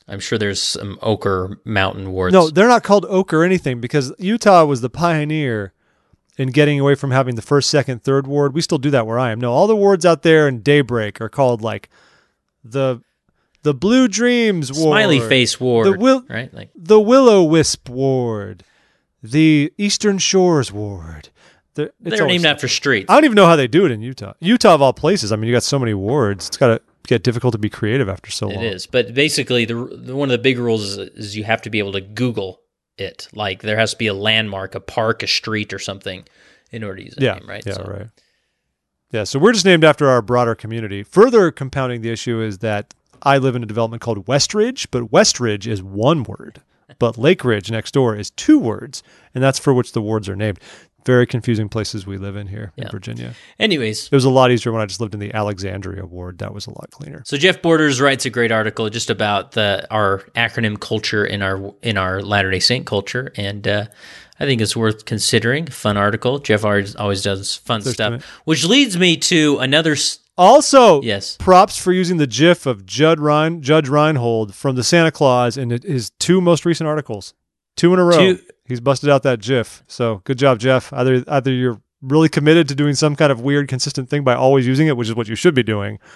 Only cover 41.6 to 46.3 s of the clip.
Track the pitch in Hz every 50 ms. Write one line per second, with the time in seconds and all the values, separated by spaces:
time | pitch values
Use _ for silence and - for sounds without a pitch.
41.6 | 139 131 - 139 131 123 120 117 110 117 113 - - 123 117 113 110 110 98 95
42.6 | 117 110 104 104 - _ - _ _ _ _ _ - 139 139 139 131 135 120 123
43.6 | 117 104 104 117 113 113 117 113 - 117 110 101 90 - 135 143 - - - 208
44.6 | 220 254 254 - - - - 123 120 101 127 180 220 - - - 123 110 104 101
45.6 | 95 117 110 95 92 98 98 104 113 143 170 147 107 -